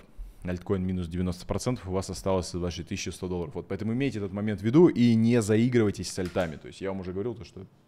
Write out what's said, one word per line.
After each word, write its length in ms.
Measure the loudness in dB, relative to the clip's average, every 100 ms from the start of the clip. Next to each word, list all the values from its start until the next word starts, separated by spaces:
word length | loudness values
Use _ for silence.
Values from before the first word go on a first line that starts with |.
| -12 -16 -16 -10
альткоин 420 | -6 -6 -2 -2 0
минус 220 | -2 -4
девяносто 360 | -2 -2 -4 -6
процентов, 400 | -4 -2 -4 -4
у 40 |
вас 200 | -4 -4
осталось 380 | -4 0 0 -2
из 100 | -4
вашей 260 | -4 -6 -8
тысячи 240 | -8 -8
сто 180 | -8 -6
долларов. 280 | -4 -6 -8
Вот, 120 | -8
поэтому 260 | -6 -4
имейте 260 | -2 -2 -4
этот 120 | -6
момент 300 | -4 -4 -2
в 20 |
виду 260 | 4 8 8
и 260 | 8 6 6
не 260 | 6 4
заигрывайтесь 720 | 4 4 4 4 2 0 -6
с 80 | -6
альтами. 380 | -2 -2 -2 -4
То 100 | -14
есть 140 | -8
я 80 | -6
вам 100 | -6
уже 140 | -6
говорил 200 | -6 -6
то, 100 | -8
что 220 | -14 -16 -18 _